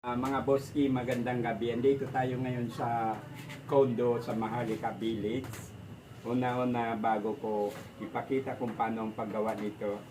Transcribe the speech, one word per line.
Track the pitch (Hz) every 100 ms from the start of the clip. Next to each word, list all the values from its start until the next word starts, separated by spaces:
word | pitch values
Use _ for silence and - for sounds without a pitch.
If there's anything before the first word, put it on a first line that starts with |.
| 120
Ah, | 123
mga | 131 135
boski, | 135 139 - 147 139
magandang | 127 120 123 117 123
gabi. | 117 107 117
Andito | 117 135 135 131
tayo | 131 127 123
ngayon | 127 123 120
sa | - 123 120 113 110 - - - - -
condo | 139 135 117 120 117
sa | -
Maharlika | 110 113 120 113 110 101 95
Village. | 113 110 101 123 131 - - - - - - -
Una-una, | 113 123 123 123 123 120 117 110
bago | 113 107 107 104
ko | 110 107 101 - - -
ipakita | 107 - - 135 135 123
kung | 120
paano | 110 110 113
ang | 110
paggawa | 107 107 107 110 104
nito | 104 101 104 104 -